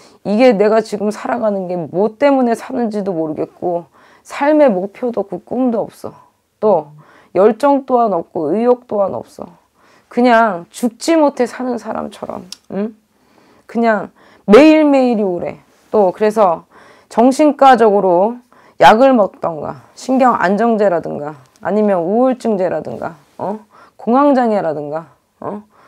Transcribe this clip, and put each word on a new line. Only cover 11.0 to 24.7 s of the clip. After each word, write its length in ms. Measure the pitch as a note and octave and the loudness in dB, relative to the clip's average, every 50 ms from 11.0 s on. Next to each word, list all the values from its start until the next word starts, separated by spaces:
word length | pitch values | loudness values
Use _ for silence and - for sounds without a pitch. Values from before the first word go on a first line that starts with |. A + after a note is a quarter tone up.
| - - E4 | -2 0 2
못해 300 | D#4+ D4+ C#4+ - - A#3+ | 2 2 2 0 0 -4
사는 320 | G#3+ - - B3 B3+ A#3+ A3+ | -4 -4 -8 -8 -6 -8 -8
사람처럼, 680 | G#3+ A3 G#3+ - - - - - - - - - - F#3 - - _ - | -8 -10 -8 -8 -10 -10 -12 -14 -14 -12 -12 -12 -14 -18 -20 -20 _ -12
응? 240 | - - G#3 A3+ G#3+ _ _ _ _ _ _ _ _ _ _ _ _ _ _ | -8 -6 -6 -8 -8 _ _ _ _ _ _ _ _ _ _ _ _ _ _
그냥 460 | - - A3+ A#3 A#3 A3 G3 E3+ - - _ _ _ _ _ _ | -10 -4 -2 0 0 0 0 -4 -8 -14 _ _ _ _ _ _
매일매일이 760 | - G3+ B3 D4+ D#4 D#4 D#4 D#4 D4 C#4 C4+ B3+ B3 A#3+ G#3 | 4 6 8 8 8 6 4 4 4 2 2 2 2 0 0
우울해. 380 | G#3 F#3+ F3 F3 - D3 - - _ _ _ _ _ _ | -2 -2 -4 -6 -8 -10 -12 -14 _ _ _ _ _ _
또 200 | - G#3+ G3 F3+ | 0 2 2 2
그래서 540 | F3 - G#3+ G#3+ G#3+ A3+ G#3 F3+ E3 E3+ E3+ _ _ - - - - _ _ _ | 0 0 -2 0 2 2 2 2 0 -2 -8 _ _ -20 -20 -20 -20 _ _ _
정신과적으로 1300 | - - A#3 C4 B3+ - D#4 D4+ C#4 - C4+ C4+ C4 A3 A#3 A3 G3 G3+ F#3+ F#3+ E3+ F3 G3 A3+ A#3+ B3 - _ _ _ _ _ _ - | 0 2 2 4 4 4 2 2 2 4 6 6 6 6 4 2 2 2 2 2 2 2 2 0 -2 -6 -16 _ _ _ _ _ _ 4
약을 340 | - E3 G#3 A3 C4+ C4+ C4 | 4 6 6 6 4 4 4
먹던가, 720 | A#3 G3 F#3 - - - E3 E3 D3 - - D3 C#3 - _ _ | 4 2 0 -2 -6 -8 -8 -8 -8 -10 -12 -12 -14 -18 _ _
신경 420 | - - - C4 C4 C4 B3 A3 | -12 -6 -2 0 2 2 2 2
안정제라든가, 1000 | - E3+ F3+ G3+ G3+ A3+ A#3 A3+ G3+ G#3+ G3 F3 E3 D#3 D#3 D#3 C#3+ D3 D3 D#3 C3+ B2+ _ _ _ | 2 0 0 0 0 0 0 0 0 0 0 0 -2 -4 -6 -10 -10 -10 -12 -14 -16 -20 _ _ _
아니면 380 | - - G3 G#3+ G#3+ G#3 G3 F3 | -8 -4 -2 0 0 0 0 0
우울증제라든가, 1160 | E3 F3 G3+ A#3 B3+ C4 B3+ B3+ - A#3 G#3+ F3+ F#3 E3 D#3+ D#3 - - B2 - - - E3 - _ _ _ - | -2 -2 0 0 0 0 -2 -2 -4 -4 -2 -2 -2 -4 -4 -6 -8 -10 -12 -10 -12 -12 -14 -16 _ _ _ -12
어? 220 | - F3+ G#3+ G#3+ - _ _ - - _ _ | -10 -10 -10 -10 -14 _ _ -20 -20 _ _
공황장애라든가, 1120 | - - G#3+ A#3 C4+ C#4+ D4 C#4 C4 B3 A3+ G#3+ G3 E3 E3 | -10 -4 0 0 2 2 2 2 2 2 0 0 -2 -2 -4